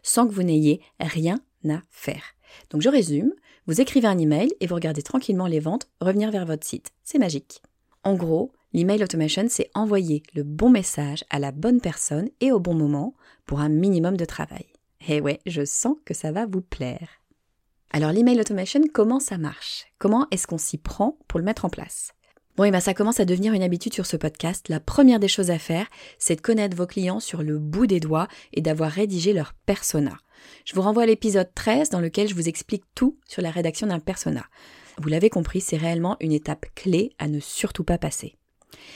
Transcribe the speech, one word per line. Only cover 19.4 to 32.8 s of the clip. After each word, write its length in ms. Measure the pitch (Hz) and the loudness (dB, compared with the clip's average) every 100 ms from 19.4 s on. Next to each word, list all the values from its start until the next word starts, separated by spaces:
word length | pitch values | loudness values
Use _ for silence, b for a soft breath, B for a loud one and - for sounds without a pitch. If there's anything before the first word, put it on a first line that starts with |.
| 147 - - - - - | -4 -6 -12 -14 -16 -2
Comment 300 | - 226 302 | 2 2 2
est-ce 160 | 185 - | -2 -4
qu'on 140 | 165 | -6
s'y 180 | - 151 | -6 -6
prend 400 | - - 226 - - | -8 -2 -2 -2 -6
pour 120 | 170 | -4
le 60 | 190 | -2
mettre 200 | 220 175 | -2 -4
en 40 | |
place ? 420 | - - - - _ _ _ _ - | -6 -12 -12 -14 _ _ _ _ 2
Bon, 80 | |
et 60 | 202 | 4
ben 100 | 185 | 4
ça 140 | 196 | 0
commence 260 | 185 208 240 | 0 0 2
à 60 | 180 | 2
devenir 260 | 180 214 | 2 2
une 120 | 202 | 2
habitude 320 | 180 175 226 - | 0 -2 -4 -6
sur 100 | 180 | -4
ce 100 | 160 | -4
podcast. 540 | 156 - 165 190 - | -4 -4 -6 -6 -6
La 100 | 156 | -6
première 400 | - - 262 226 | 0 8 8 8
des 80 | 196 | 4
choses 220 | - 175 | 0 0
à 80 | 165 | -2
faire, 300 | - 165 220 B B B | -2 -4 -4 B B B
c'est 160 | - 160 | -2 0
de 60 | |
connaître 360 | - 220 202 175 | 2 2 2 -2
vos 80 | 180 | -4
clients 340 | 202 180 208 | -2 -2 -4
sur 220 | - 170 | -6 -6
le 160 | 151 151 | -4 -4
bout 300 | 151 185 240 | -2 0 2
des 120 | 175 | 2
doigts 280 | 156 156 196 B B | 2 -2 -2 B B
et 80 | - | -4
d'avoir 300 | 160 156 156 | -2 0 -2
rédigé 420 | 175 208 180 185 | 0 -2 0 0
leur 200 | 190 143 - - | 0 -2 -8 -4
persona. 540 | 196 - 151 135 - B B B B - | -4 -2 0 -2 -4 B B B B -6
Je 100 | 185 | 0
vous 80 | |
renvoie 180 | 196 220 | 2 4
à 60 | 226 | 4
l'épisode 440 | 220 220 196 185 - | 4 4 2 2 -2
treize 340 | - 254 302 | 0 2 2
dans 100 | 180 | 0
lequel 280 | 165 202 208 | -2 0 -2
je 80 | 175 | 0
vous 120 | 165 | -4
explique 360 | - - 208 | -4 -6 -8